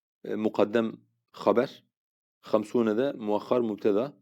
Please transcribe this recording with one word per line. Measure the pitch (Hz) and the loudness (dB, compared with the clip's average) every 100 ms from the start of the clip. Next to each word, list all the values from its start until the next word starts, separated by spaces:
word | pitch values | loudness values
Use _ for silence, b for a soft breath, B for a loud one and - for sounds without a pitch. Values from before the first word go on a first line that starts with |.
| _ _ | _ _
e, | 113 | -8
mukaddem | 107 107 - 104 117 113 - _ _ _ | -2 -2 2 2 2 -2 -6 _ _ _
haber. | - - 104 135 - _ _ _ _ _ _ | -2 2 2 0 -6 _ _ _ _ _ _
Hamsûne | - 107 104 123 113 107 | -2 -2 0 0 2 2
de | 139 | 0
muahhar | 143 107 104 - 123 | -4 -4 -4 0 -2
mübteda. | 117 101 113 101 131 - | 0 0 0 0 -2 -8